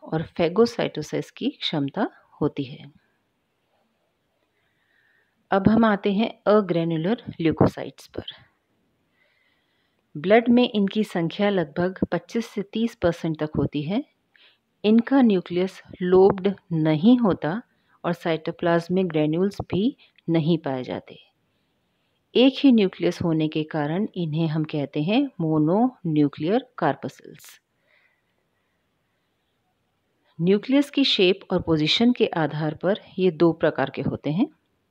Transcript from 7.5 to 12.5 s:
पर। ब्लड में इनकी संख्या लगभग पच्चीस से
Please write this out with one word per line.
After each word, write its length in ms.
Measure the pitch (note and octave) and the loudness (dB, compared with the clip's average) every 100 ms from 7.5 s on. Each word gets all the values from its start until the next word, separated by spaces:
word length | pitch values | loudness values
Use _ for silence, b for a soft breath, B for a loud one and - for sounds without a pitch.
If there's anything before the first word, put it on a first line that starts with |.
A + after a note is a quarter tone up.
| D3+ - - - - - | 2 2 0 -12 -16 -18
पर। 160 | - - - _ _ _ _ _ _ _ _ _ _ _ _ _ _ _ _ _ D#3 | -16 -16 -20 _ _ _ _ _ _ _ _ _ _ _ _ _ _ _ _ _ -8
ब्लड 320 | F3+ A3+ A#3+ | 2 4 4
में 220 | A#3+ B3 | 2 2
इनकी 340 | G#3 G3 G#3+ | 0 -2 -2
संख्या 460 | G#3 F3+ E3+ - G3+ | -4 -4 -4 -2 -2
लगभग 480 | G3 D3+ F3 F3+ F#3+ - | 0 -4 -4 -4 -2 -4
पच्चीस 340 | E3+ - A#3 | -4 -6 -8
से 160 | A3+ | -8